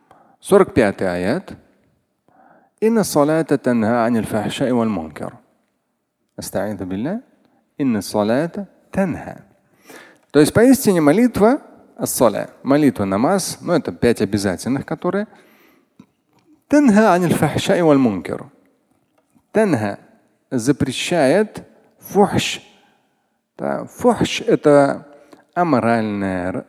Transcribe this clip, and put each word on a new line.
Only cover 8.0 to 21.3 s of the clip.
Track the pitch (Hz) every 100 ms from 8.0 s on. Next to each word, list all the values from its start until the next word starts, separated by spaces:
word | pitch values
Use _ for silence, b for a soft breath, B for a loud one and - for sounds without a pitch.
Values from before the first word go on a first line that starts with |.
салата | - 107 104 127 170 202 190 _ _
танха». | 190 190 92 - - - _ _ B B B B B _
То | 143
есть | 151
поистине | 202 247 247 214 175
молитва, | 147 185 247 180 214 294 - - _ -
ас-саля, | - - 120 101 - -
молитва, | 127 147 143 -
намаз, | 98 98 143 196 - -
ну, | 143
это | 175 -
пять | 87 120 110
обязательных, | 101 104 98 87 113 139 -
которые | 156 180 196 208 b b b b b _ - _ _ _ _ _ _ -
«танха | 294 285 202 220
аниль | 175 170
фахшаи | - 156 123 - 175
валь | 160 139
мункар». | 123 95 - - - _ _ _ _ _ _ _ _ _ _
«Танха» | 208 214 123 107 104 _ _ _ _ _
запрещает | 127 117 139 139 - - 175 135